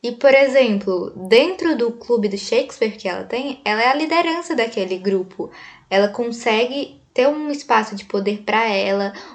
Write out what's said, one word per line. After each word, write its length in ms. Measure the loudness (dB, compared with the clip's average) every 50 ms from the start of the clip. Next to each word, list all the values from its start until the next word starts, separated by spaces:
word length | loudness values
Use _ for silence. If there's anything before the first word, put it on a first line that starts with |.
| -6
E, 100 | -6 -6
por 200 | 2 4 6 6
exemplo, 800 | 6 6 6 4 4 4 4 2 -2 -2 -2 -4 -4 -4 -6 -10 -12 0 4
dentro 480 | 6 6 6 4 0 -2 -2 -2 0
do 160 | 0 -2 -2 -4
clube 360 | -8 -4 -2 0 0 0 -2
do 100 | -4 -6
Shakespeare 580 | -6 0 0 0 0 -2 -4 -4 -4 -4 -4
que 120 | -6 -8 -6
ela 160 | -6 -6 -8
tem, 360 | -6 -6 -6 -6 -6 -10 -6 _
ela 180 | -2 0 2 2
é 60 | 2
a 60 | 2
liderança 600 | 2 0 0 0 0 0 0 -2 -4 -4 -4 -2
daquele 440 | -2 -2 -2 -2 -4 -4 -4 -4 -4
grupo. 520 | -2 0 0 0 -2 -4 -8 -12 -12 -12 -12 -18 -20 -20 -20 -20 _ _
Ela 200 | 2 2 2 2
consegue 920 | 0 -4 -6 -6 -6 -4 -2 0 2 2 0 0 -2 -6 -6 -8 -10 -20 _ _ _
ter 140 | 2 2
um 240 | 2 2 0 -4 -6
espaço 440 | -6 -6 -2 0 0 0 0 -2 -8
de 100 | -12 -12
poder 380 | -6 -4 -2 -2 -2 -4 -4 -4
pra 260 | -2 0 0 0 0
ela, 440 | 0 0 0 0 0 -2 -2 -4 -6 -10 -18 -18 -20